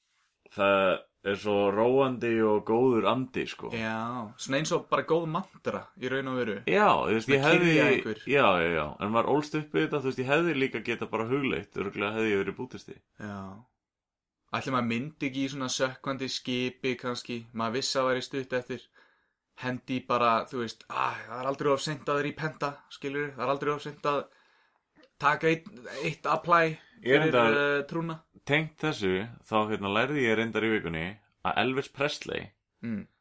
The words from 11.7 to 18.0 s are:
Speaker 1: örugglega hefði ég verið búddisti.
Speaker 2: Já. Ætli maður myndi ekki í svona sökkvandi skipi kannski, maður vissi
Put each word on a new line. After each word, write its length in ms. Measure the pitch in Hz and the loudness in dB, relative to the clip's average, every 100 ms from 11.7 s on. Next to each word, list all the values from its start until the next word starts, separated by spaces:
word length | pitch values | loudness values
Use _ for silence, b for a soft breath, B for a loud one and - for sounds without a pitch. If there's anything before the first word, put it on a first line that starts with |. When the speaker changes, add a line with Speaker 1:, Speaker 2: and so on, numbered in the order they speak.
Speaker 1:
örugglega 400 | - 95 101 104 | -6 -4 -2 -2
hefði 160 | 110 110 | 0 2
ég 120 | 98 | 2
verið 120 | 95 95 | 0 -4
búddisti. 400 | 127 104 - - _ - | -8 -12 -18 -20 _ -16
Speaker 2:
Já. 200 | 107 101 95 101 120 _ _ _ _ _ _ _ _ | -12 -10 -12 -16 -20 _ _ _ _ _ _ _ _
Ætli 200 | 120 139 | -8 -2
maður 160 | 127 117 | -2 0
myndi 400 | 117 147 - 139 | -2 -4 -6 -6
ekki 160 | 131 | -2
í 60 | 135 | -4
svona 180 | 143 127 | -4 -6
sökkvandi 640 | - 131 127 - 131 131 | -2 -2 -4 -6 -6 -6
skipi 640 | - - 123 127 123 135 120 | -8 -4 -2 -2 -4 -4 -4
kannski, 460 | 127 120 - 120 117 | -4 -8 -8 -10 -10
maður 260 | 113 113 120 | -6 -4 -2
vissi 220 | 135 139 | -2 0